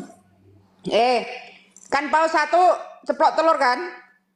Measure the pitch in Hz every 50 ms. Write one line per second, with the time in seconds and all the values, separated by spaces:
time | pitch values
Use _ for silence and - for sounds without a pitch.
0 | - - - _ _ _ _ _ _ _ _ _ _ _ _ _ - - - 208
1 | 233 254 254 226 190 - - - - - - - _ _ _ _ - - - 277
2 | 294 269 269 311 320 320 320 311 302 302 339 349 370 359 302 - - - - -
3 | _ - 277 - 262 - - 311 311 330 320 277 269 247 247 285 359 359 - -
4 | - _ _ _ _ _ _